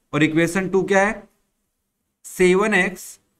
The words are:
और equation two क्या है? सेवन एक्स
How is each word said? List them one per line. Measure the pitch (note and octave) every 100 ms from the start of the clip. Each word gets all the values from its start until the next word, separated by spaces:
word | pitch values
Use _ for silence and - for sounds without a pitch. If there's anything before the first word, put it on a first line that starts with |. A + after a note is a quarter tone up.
| _
और | D3
equation | D3+ D3+ E3 F#3+ F#3
two | F#3+
क्या | F#3 G3 G3+
है? | G3 - _ _ _ _ _ _ _ _ _ -
सेवन | - F3+ F3+ G#3+
एक्स | G3 F#3+ F#3 - - _ _